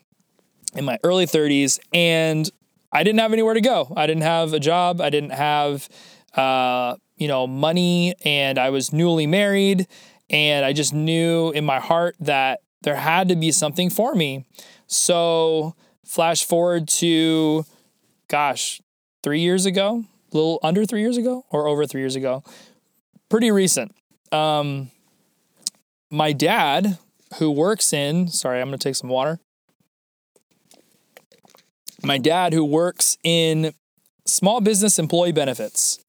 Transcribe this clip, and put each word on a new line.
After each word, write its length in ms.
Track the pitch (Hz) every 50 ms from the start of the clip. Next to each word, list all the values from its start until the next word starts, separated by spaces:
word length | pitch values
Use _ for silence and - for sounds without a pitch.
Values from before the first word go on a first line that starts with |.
| _ _ _ _ _ _ _ _ _ _ _ _ - - -
in 100 | - 139
my 140 | 139 - -
early 220 | - 170 180 185 180
thirties, 560 | 143 - 156 151 147 143 139 139 131 - - - - -
and 540 | 175 175 170 165 160 160 160 156 156 156 - - _ _ _ _ _ _ -
I 100 | - 147
didn't 180 | 165 208 214 220
have 120 | 226 220
anywhere 220 | 220 226 220 220 220
to 80 | 226
go. 280 | 208 262 240 175 139 127 170
I 100 | 160 151
didn't 180 | 151 160 160 151
have 280 | 160 165 165 165 156
a 80 | 156 151
job. 400 | 139 156 170 180 180 175 180 170
I 80 | - 147
didn't 220 | 143 147 147 139
have, 580 | 131 131 147 151 147 147 147 147 143 143 - - - - - - - - _ _ -
uh, 600 | - 135 131 131 131 127 127 123 127 123 120 123 - _ _ _
you 120 | - 156 147
know, 180 | 139 131 127
money, 680 | 127 131 135 147 160 170 180 180 175 175 175 175 175 175 -
and 360 | - 156 147 143 139 135 135 135
I 100 | 131 135
was 240 | 139 135 127 -
newly 340 | 147 151 170 175 170 160 151
married, 600 | 147 170 202 208 202 196 196 196 196 196 180 185 - - - - - _ _ _ -
and 380 | - 151 151 151 147 143 139
I 80 | 135 143
just 180 | 151 147 131
knew 580 | 139 151 156 160 165 165 165 170 165 165 165 165
in 120 | 143 151 151
my 160 | 147 131 131
heart 360 | - - 165 170 175 175 - -
that 400 | 160 147 143 135 135 135 127 - _ _ _ _
there 140 | - 147 147
had 320 | 127 - 156 165 180 190 180
to 60 | 180
be 140 | 165 160 160
something 380 | - - 151 151 143 175 180 180
for 260 | - - 214 269 320
me. 300 | 190 156 139 135 135 131 _ _ - - - - _ _
So 880 | - - - - - 180 170 170 170 165 165 165 160 160 160 151 160 - _ _ _ _ _ _
flash 400 | - - - 165 165 170 156 -
forward 420 | - 175 170 175 175 175 170 156 156 - -
to, 640 | 175 170 165 160 160 160 160 160 160 156 151 156 156 - _ _ _ _ _ _ _ _ _ _ _ -
gosh, 520 | - 147 147 139 - - - - - - _ _ _ _ _ _ _ _ -
three 160 | 143 147 160
years 240 | 170 175 180 190 185
ago, 400 | 196 180 196 196 208 233 233 220 - _ _ _ _
a 40 | -
little 240 | 151 156 160 165 -
under 220 | - 160 175 202 220
three 160 | 202 240 208
years 160 | 214 233 247
ago 300 | 240 226 254 254 254 - -
or 160 | - 147 151
over 200 | 147 147 147 151
three 160 | 135 - 131
years 120 | 131 131 131
ago, 300 | 135 131 131 127 139 - - - - - - _ _ _ _ _ _ _ _ _ _ _ -
pretty 200 | 208 233 240 226
recent. 460 | 208 196 190 175 - 135 117 104 _ _ _ _ _ _ _ -
Um, 600 | - 156 156 156 151 147 147 143 139 135 135 127 _ _ _ _ _ _ _ _ _ _ _ _ _ _ - - - _ _ _ _ _ _ -
my 220 | 147 151 156 151
dad, 640 | 151 131 147 165 214 233 170 143 139 160 190 208 185 165 _ _ _ _ _ - - -
who 120 | 160 156
works 420 | 147 139 160 196 220 208 - -
in, 360 | - 147 143 143 156 175 180 170
sorry, 320 | 151 - - 131 127 127
I'm 80 | 127 135
gonna 100 | 139 131
take 160 | - 139 131
some 160 | - - 123
water. 300 | 127 127 135 151 165 170 _ _ _ _ _ _ _ _ _ _ _ _ _ _ _ _ _ _ _ _ _ _ _ _ _ _ - _ _ _ _ _ _ _ - - _ _ _ _ _ _ _ _ _ _ _ _ _ - - - -
My 140 | 143 139 135
dad, 340 | 123 151 165 180 180 175
who 120 | 160 165 156
works 540 | 147 147 160 175 180 - - - - - - -
in 480 | 165 170 165 165 160 160 156 160 156 151 _ _ _ _ _ _ _ _ _ -
small 340 | - - - 185 196 226 247
business 360 | 196 214 220 190 208 208 - -
employee 340 | 160 143 175 170 175 175
benefits, 640 | 165 151 143 135 123 - 107 104 - - - - - - _